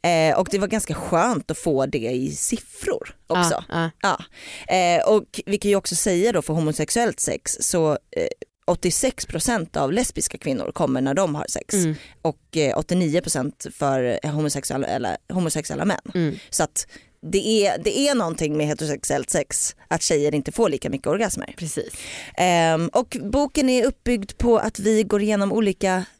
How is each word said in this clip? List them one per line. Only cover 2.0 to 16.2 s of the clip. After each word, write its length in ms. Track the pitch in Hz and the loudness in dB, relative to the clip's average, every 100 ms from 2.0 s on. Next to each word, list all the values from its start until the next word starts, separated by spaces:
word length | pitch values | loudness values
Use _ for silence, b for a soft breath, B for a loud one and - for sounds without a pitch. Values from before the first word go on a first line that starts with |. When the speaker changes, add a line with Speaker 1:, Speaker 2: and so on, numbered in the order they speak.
| 113 | -2
Speaker 1:
i 200 | 127 135 | -2 -4
siffror 840 | 147 - - - - - - - - _ | -2 -2 -2 -6 -8 -4 -4 -8 -18 _
också. 360 | 180 170 - - | 2 2 0 -4
Speaker 2:
Ja, 200 | 170 165 - | -4 -4 -2
Speaker 1:
Ja. 220 | 202 156 - B B B - 185 | -2 -2 -6 B B B 0 2
Eh, 320 | 175 170 - | 4 4 4
och 340 | 214 - - - | 2 2 -10 -4
vi 120 | 202 | -2
kan 120 | 202 | 2
ju 60 | 196 | 2
också 180 | - 165 | 2 0
säga 360 | - 175 220 | 2 2 2
då 100 | 190 | 0
för 120 | - | 0
homosexuellt 680 | 160 156 151 151 - 143 - | 0 0 0 0 2 0 0
sex 380 | - - - - | -2 -2 -4 -2
så, 320 | - 180 156 | 0 2 2
eh, 360 | 143 _ - - - - _ - | 0 _ -4 -4 -4 -14 _ -2
åttiosex 600 | 214 185 - 269 - - | 0 2 2 0 -2 -6
procent 520 | 160 - 233 165 - | -2 0 0 -2 -2
av 140 | 139 | 0
lesbiska 440 | 196 247 - - - | 0 0 -2 -4 -4
kvinnor 340 | - 131 - | -4 -4 -4
kommer 300 | - 147 131 | -2 0 0
när 120 | 135 | 0
de 220 | 147 185 147 | 0 0 -2
har 100 | - | -4
sex 240 | - - | -8 -2
Speaker 2:
Mm. 220 | 202 170 151 B - | 0 0 -2 B -4
Speaker 1:
och, 360 | 165 - _ 165 | -4 -4 _ 0
eh, 200 | 143 - | 0 0
åttionio 440 | - 185 165 160 | 0 0 2 0
procent 460 | 175 143 135 - - | 0 -2 -2 -6 -14
för 460 | - 143 135 123 110 151 | -4 0 0 0 -2 -2
homosexuella, 560 | 147 151 143 - 131 135 | -2 -2 -2 -4 -4 -2
eller 300 | 117 110 - _ | -2 -4 -6 _
homosexuella 520 | 180 165 156 147 151 180 | -2 0 -2 -4 -2 -2
män. 140 | 185 - | -2 -4
Speaker 2:
Mm. 220 | 185 | -2